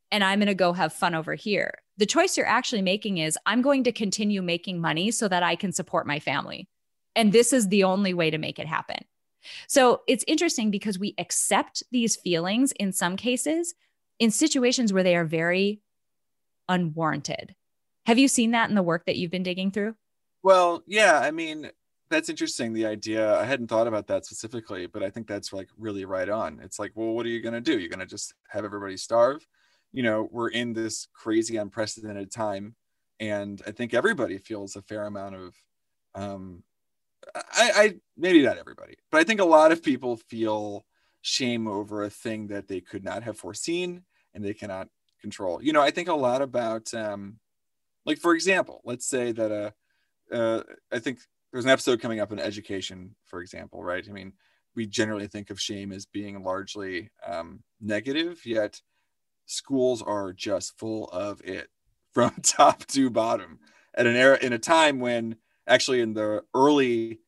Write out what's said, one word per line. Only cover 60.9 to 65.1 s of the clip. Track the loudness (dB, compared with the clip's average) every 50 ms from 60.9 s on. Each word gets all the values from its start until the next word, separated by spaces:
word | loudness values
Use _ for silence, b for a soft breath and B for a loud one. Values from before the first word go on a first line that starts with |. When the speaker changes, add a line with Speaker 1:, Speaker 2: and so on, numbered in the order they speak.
| -6 -6 -8 -8
Speaker 2:
of | -8 -6 -6 -6 -8 -10 -10
it | -10 -10 -10 -10 -14 _ _ _ _
<laughs> | _ _ _ _ 0
from | 2 2 2 2 0
top | 0 0 6 6 6 6 6 4 -2 -6
to | 0 0 0 2
bottom | 2 0 0 0 0 -2 -4 -8 -18 -20 b b b b b b b
at | 2 2 4
an | 4
era, | 8 8 8 8 8
in | 4 0 -2
a | -2
time | 2 4 4 6 6 4 4 2
when, | 0 -2